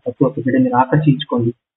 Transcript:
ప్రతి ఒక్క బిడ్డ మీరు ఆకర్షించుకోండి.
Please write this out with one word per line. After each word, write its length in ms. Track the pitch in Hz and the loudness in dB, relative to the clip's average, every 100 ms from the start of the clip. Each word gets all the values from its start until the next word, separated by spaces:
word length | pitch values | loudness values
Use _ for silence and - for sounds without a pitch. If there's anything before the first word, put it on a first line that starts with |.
ప్రతి 200 | 127 - | -6 -2
ఒక్క 140 | 131 - | -2 -2
బిడ్డ 160 | 123 131 | -2 0
మీరు 140 | 127 120 | 2 2
ఆకర్షించుకోండి. 760 | 131 156 151 123 - 120 117 - _ | 2 2 2 0 -2 -2 -2 -4 _